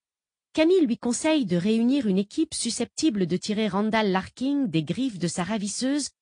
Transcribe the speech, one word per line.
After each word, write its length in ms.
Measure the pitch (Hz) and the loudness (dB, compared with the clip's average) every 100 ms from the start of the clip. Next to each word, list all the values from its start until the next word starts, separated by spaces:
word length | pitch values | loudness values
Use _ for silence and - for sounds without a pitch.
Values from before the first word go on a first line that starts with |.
| _ _ _ _ _ | _ _ _ _ _
Camille 340 | - 320 381 262 | 2 4 4 4
lui 120 | 233 | 0
conseille 480 | 240 233 311 311 196 | -2 0 2 2 2
de 100 | 175 | 0
réunir 500 | 202 220 240 285 220 | 2 2 2 2 2
une 120 | 190 | 0
équipe 360 | 202 - 320 | 0 -2 -2
susceptible 760 | - 240 - 233 - 311 208 170 | -2 -6 -4 -6 -2 0 0 0
de 100 | 185 | -2
tirer 320 | - 208 214 | -2 -2 0
Randall 420 | 185 214 220 208 | 0 0 2 2
Larkin 540 | 185 - - 262 285 247 | 0 -4 -6 -2 0 0
des 180 | 160 | -2
griffes 360 | 147 190 269 185 | -2 -2 -4 -2
de 100 | 165 | -4
sa 160 | - 175 | -4 -4
ravisseuse, 640 | 220 202 - 262 294 254 - | -4 -4 -4 -2 -2 -4 -12